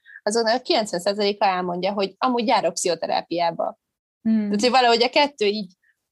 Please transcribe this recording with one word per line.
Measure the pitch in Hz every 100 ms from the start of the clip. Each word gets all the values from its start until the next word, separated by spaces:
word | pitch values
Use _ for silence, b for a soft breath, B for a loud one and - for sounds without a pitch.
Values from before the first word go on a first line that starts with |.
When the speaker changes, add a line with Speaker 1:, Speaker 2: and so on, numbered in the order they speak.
| B B
Speaker 1:
azon | - 226 220
a | 247
kilencven | - 320 214 170
százaléka | 185 202 202 202 196
elmondja, | 180 180 175 185
hogy | 202 196 -
amúgy | 262 240 226
járok | 220 175
pszichoterápiába. | 175 185 160 - - - 170 170 170 - - _ _ _ _
Speaker 2:
Hmm. | 226 220
Speaker 1:
Tehát, | 208 208
hogy | 247
valahogy | 254 247 233
a | 240
kettő | 302 285 - 208
így, | 214 185 _ _ _ _